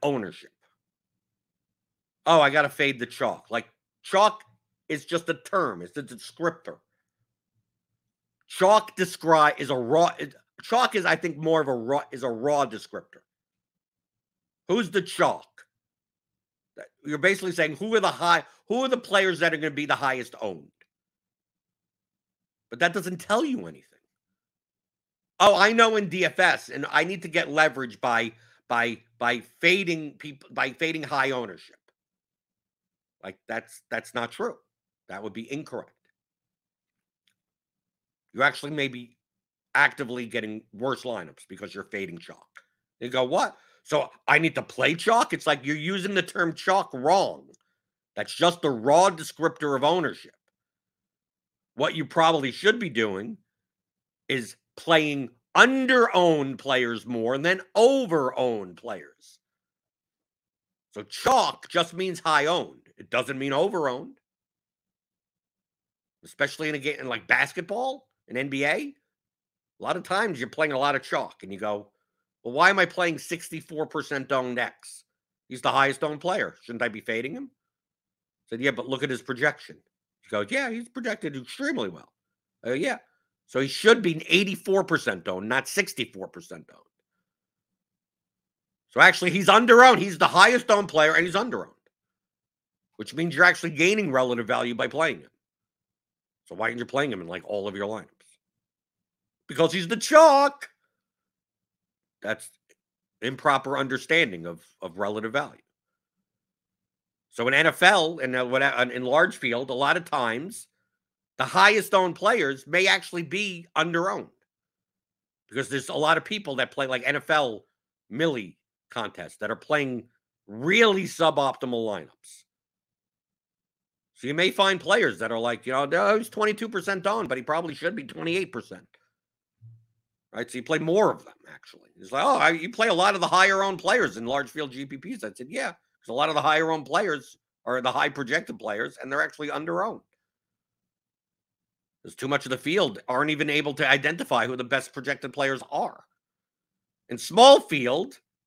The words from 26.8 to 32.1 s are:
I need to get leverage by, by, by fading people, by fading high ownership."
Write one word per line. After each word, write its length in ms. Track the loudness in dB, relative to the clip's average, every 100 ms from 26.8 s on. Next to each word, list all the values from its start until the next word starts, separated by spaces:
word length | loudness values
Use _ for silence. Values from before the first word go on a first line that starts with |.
| -2
I 140 | 0
need 180 | 0 -4
to 60 | -6
get 220 | -4 0
leverage 500 | 2 2 2 -10 -6
by, 320 | -2 0 -2 -8 _ _ -4
by, 340 | -2 -2 -6 _ _
by 220 | -2 -2 -6 _
fading 520 | 2 2 0 -6 -8
people, 360 | -16 -18 -20 -12
by 180 | -6 -4
fading 320 | -4 -6 -6
high 280 | -4 -2 -2
ownership." 460 | -2 -6 -12 -20 _ _ _ _